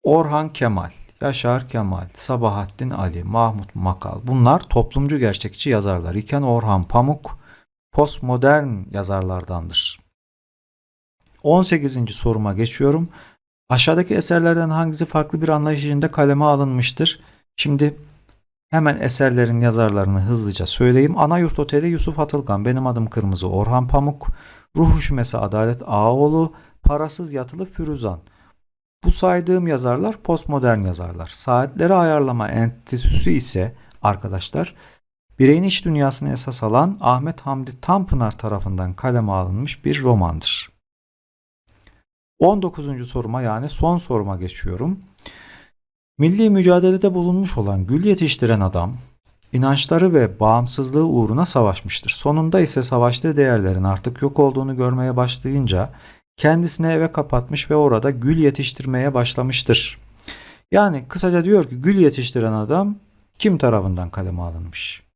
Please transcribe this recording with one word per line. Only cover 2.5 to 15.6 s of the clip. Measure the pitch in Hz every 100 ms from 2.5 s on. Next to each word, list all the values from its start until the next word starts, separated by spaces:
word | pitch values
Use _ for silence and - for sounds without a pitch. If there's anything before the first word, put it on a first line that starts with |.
| 101 95 - 127
Ali, | 113 95 85
Mahmut | 87 113 113 104 101 -
Makal. | 92 92 - -
Bunlar | 123 131 120 170
toplumcu | - 120 113 135 139 151
gerçekçi | 113 95 98 - 147
yazarlar | 110 98 90 85 95
iken | 107 143
Orhan | 135 117 110 98
Pamuk | 87 120 127 147 - - - - _ _ _
postmodern | - 147 - 123 123 135 151 139 104 92
yazarlardandır. | 101 95 98 92 92 90 87 82 - - - _ _ _ _ _ _ _ _ _ _ _ _ _ _
On | 143 175
sekizinci | 180 165 139 127 110
soruma | - 117 110 104
geçiyorum. | 101 117 - 139 156 170 - - _ _ _ _
Aşağıdaki | 127 156 160 180 202
eserlerden | - 170 170 170 165
hangisi | 156 165 151 165
farklı | 160 151 156
bir | 160
anlayış | 151